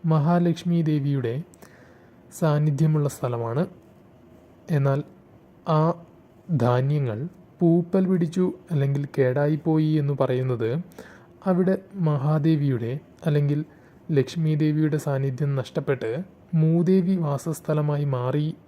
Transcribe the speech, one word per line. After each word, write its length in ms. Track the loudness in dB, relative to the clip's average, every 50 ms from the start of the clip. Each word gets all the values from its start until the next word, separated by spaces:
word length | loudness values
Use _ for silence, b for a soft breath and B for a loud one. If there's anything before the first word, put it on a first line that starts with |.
| 2 2 2
മഹാലക്ഷ്മി 680 | 2 4 2 2 2 2 0 0 -2 -2 0 0 2 2 2
ദേവിയുടെ 440 | 0 0 0 0 0 0 -2 -2 -4 -6 -8 -10 B B B B B B B B B B B B B B B -20 -6 -2
സാന്നിധ്യമുള്ള 680 | 0 2 2 2 2 0 2 2 2 2 4 2 0 0 -2
സ്ഥലമാണ്. 500 | -4 -6 -4 -4 -4 -4 -4 -2 -2 -4 -4 -6 -20 -20 -20 -20 -20 -20 -20 -20 -20 -20 -20 -20 -20 -20 -20 -20 -20 -6 -2 0
എന്നാൽ 240 | 2 2 2 0 0 -4 -8 -18 -20 -20 -20 -20 -20 -20 -20 -20 -12 -2 0 2 2
ആ 20 | 2 2 -2 -4 -10 -20 -20 -20 -20 _ -20 -20 -6 -4 0 2 2
ധാന്യങ്ങൾ 540 | 2 2 2 2 0 0 0 -2 -2 -4 -6 -8 -10 -12 -16 -20 -20 -4 0
പൂപ്പൽ 440 | 2 4 4 4 2 0 0 0 2 2
പിടിച്ചു 340 | 2 0 0 -2 0 -2 -2 -2 -2 -8 -10 -4
അല്ലെങ്കിൽ 320 | -2 -2 0 0 0 -2 -4 -4 0
കേടായിപ്പോയി 800 | 0 2 2 2 2 0 0 0 0 0 0 0 2 2 2 0 0
എന്ന് 120 | 0 0 0 0
പറയുന്നത് 500 | 0 0 0 -2 0 -2 -2 -2 -2 -2 -2 -4 -6 B B B B B B B B B B -6 -2 0
അവിടെ 260 | 2 2 2 0 0 -2 -6 -14 -6 -2 -2
മഹാദേവിയുടെ 840 | 0 0 0 0 0 0 2 2 2 2 2 2 0 0 -2 -2 -6 -6 -8 -12 -16 -20 -6 -4
അല്ലെങ്കിൽ 340 | 0 0 2 2 0 -2 -2 -4 B B B B B B B B 0 0
ലക്ഷ്മി 340 | 0 0 0 -2 -2 -2 0 0 2
ദേവിയുടെ 380 | 0 0 2 0 0 0 -2 -2 -2
സാന്നിധ്യം 460 | -2 -2 -2 -2 -4 -4 -2 -2 -2 -2 -2
നഷ്ടപ്പെട്ട് 500 | -4 -4 -6 -6 -2 -2 -4 -2 -2 -6 -6 -6 -8 -10 -16 -20 -12 -2 0 2
മൂദേവി 560 | 2 4 2 2 4 4 4 4 4 2 0 0 0
വാസസ്ഥലമായി 840 | -2 -2 -4 -4 -6 -8 -6 -4 -2 -2 0 0 0 -2 -2 -2 -2 -2
മാറി 300 | -2 -2 -2 -2 -2 -2 -4 -6 -10 -16